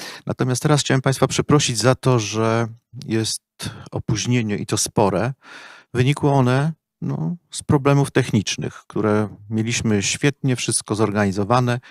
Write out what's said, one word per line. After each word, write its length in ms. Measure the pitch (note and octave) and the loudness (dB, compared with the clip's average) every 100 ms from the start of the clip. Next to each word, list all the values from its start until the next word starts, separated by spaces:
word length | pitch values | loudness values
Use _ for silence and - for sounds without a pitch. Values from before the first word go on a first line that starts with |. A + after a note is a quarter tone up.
| - - - | -16 -12 -8
Natomiast 360 | - A#2+ B2 | -4 -2 0
teraz 180 | D3+ D3 | 2 2
chciałem 220 | - C3 | 2 0
państwa 240 | C#3 B2+ C3+ | 0 2 2
przeprosić 520 | - - D3 D3 A2+ | 2 2 2 2 0
za 160 | B2 | 2
to, 240 | B2+ C3 B2 | 2 2 2
że 500 | G#2 G#2+ A2+ A2+ A2+ A2+ _ A#2+ - | 0 -2 0 0 -2 -8 _ -16 -4
jest 340 | A2+ A2 - _ - A2 - - | -2 -2 -6 _ -14 -14 -14 -12
opóźnienie 640 | - - - - B2 A2 G2+ | -8 -4 -4 0 0 0 -4
i 100 | A2+ | -4
to 100 | G#2+ | -4
spore. 560 | - - G2 F#2 A#2 - - - - - _ | -2 0 2 2 -2 -6 -14 -20 -20 -20 _
Wynikło 380 | A#2+ B2+ C#3+ D3 | 0 0 2 2
one, 400 | C#3 B2 C3 D#3 D#3+ _ - | 4 4 2 0 -4 _ -10
no, 340 | C#3 C#3 D#3+ F3 _ | -6 -4 -4 -6 _
z 120 | - | -8
problemów 480 | - D3 C#3 C#3+ C#3 | 0 2 4 4 4
technicznych, 640 | C3+ A#2+ G#2+ - - D#2 - - | 0 2 0 0 -4 -8 -10 -10
które 420 | - G#2+ G#2+ G#2 F#2+ G#2 | -2 0 2 0 -6 -6
mieliśmy 520 | A2 A2+ A#2+ A2+ G#2 | -4 -2 -2 0 0
świetnie 540 | - - D3 - C3+ B2 | 0 0 -2 0 -2 -2
wszystko 380 | - - - | -2 -4 -2
zorganizowane 840 | G#2+ G#2 G#2 G2+ F#2+ G2 B2 B2 A#2+ - | 0 0 2 0 0 0 2 2 -2 -6